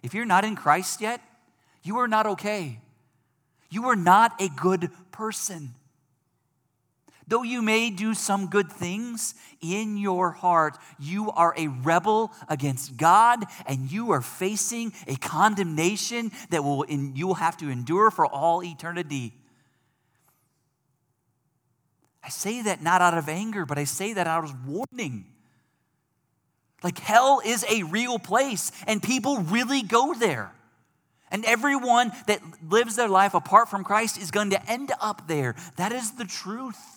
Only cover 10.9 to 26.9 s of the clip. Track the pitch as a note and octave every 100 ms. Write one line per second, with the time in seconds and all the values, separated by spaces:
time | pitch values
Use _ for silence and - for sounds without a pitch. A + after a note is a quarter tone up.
10.9 | - C#3+ F#3+ G#3+ - E3+ E3+ D#3 B2+ C3
11.9 | E3+ F3+ G#3+ A3 - - D3+ C#3+ B2 -
12.9 | A#2+ D#3+ F#3+ A#3 A#3+ G3+ - - C3+ C3
13.9 | F3+ A#3 D3+ A#2+ - F#3 G#3 - A#3 A#3
14.9 | - - C3+ - D#3 G#3 G3+ F3+ D3+ E3+
15.9 | G#3 - A#3+ A3+ - - E3+ C#3+ C#3 D3
16.9 | D3 C#3 C3+ F3+ F3+ E3 E3+ D3+ B2+ A#2+
17.9 | F3 G#3+ - D#3 C#3 D#3+ E3+ F3+ D#3 E3
18.9 | F3 E3 C#3+ A#2+ - _ _ _ _ _
19.9 | _ _ _ _ _ _ _ _ _ _
20.9 | _ _ _ _ _ _ _ _ _ _
21.9 | _ _ _ - - F#3+ A#3+ G#3+ F3+ D#3
22.9 | F3+ F3 E3+ D3+ D#3+ A3 G#3 D3+ C#3+ C#3+
23.9 | - G3 G#3+ E3+ E3 D#3 C3 C3 D#3+ C4+
24.9 | B3 F#3 A2+ F2+ _ _ _ _ _ _
25.9 | _ _ _ _ _ _ _ _ _ F3+